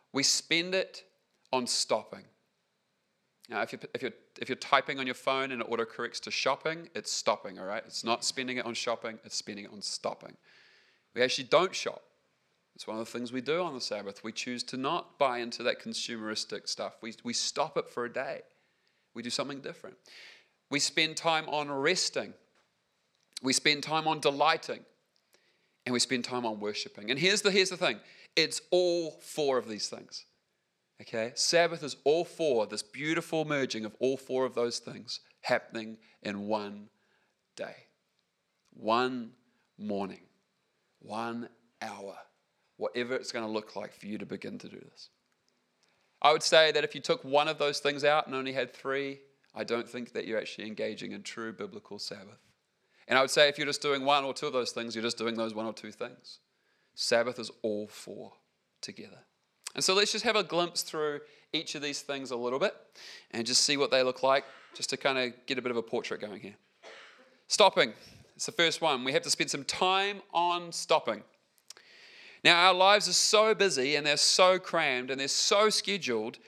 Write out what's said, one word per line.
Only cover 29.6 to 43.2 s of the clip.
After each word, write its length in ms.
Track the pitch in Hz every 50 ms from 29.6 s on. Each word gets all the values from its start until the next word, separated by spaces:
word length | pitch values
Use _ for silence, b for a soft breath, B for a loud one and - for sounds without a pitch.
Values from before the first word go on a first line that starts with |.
| 110
these 220 | 113 107 101 - -
things. 380 | 113 110 92 - - - - _ _ _ _ _ _ _ _ _ _ _ _ _ _ -
Okay? 320 | 110 - - 113 110 120 139
Sabbath 480 | - - - 170 165 170 165 170 165 147
is 140 | 135 - - -
all 200 | 139 156 170 165
four, 420 | - - - 165 151 123 113 104
this 160 | 101 107 104 -
beautiful 640 | - - 127 147 156 160 170 165 - 170 160 151
merging 400 | 151 147 139 131 - - 110 107
of 100 | 104 - -
all 160 | - 131 135
four 280 | 131 - - 127 127 131
of 100 | 123 123
those 240 | 123 120 120 117 -
things 420 | - 127 120 101 107 - - - b b b b b
happening 560 | - 127 113 - - - 113 110 110 110 - b b b b b
in 240 | 107 101 101 101
one 420 | 104 107 104 101 101 101 104 104 - _ _ _ _ _ _ _ _ _ _ _ _ -
day, 300 | - 98 - - - - _ _ _ _ _ _ _ _ _ _ _ _ _ _ _ _ _ -
one 560 | - - 107 113 123 127 127 131 123 113 113 - _ _ _ _ _ _ _ _ -
morning, 440 | 104 107 101 98 98 92 87 - - _ _ _ _ _ _ _ _ _ _ _ _ _ _ _
one 480 | - - 104 110 117 117 117 120 117 - _ _ _ _ _ -
hour, 360 | - 110 104 101 101 98 90 - - _ _ _ _ _ _ _ _ _ _
whatever 380 | - 104 104 - 123 123 120 131
it's 180 | 123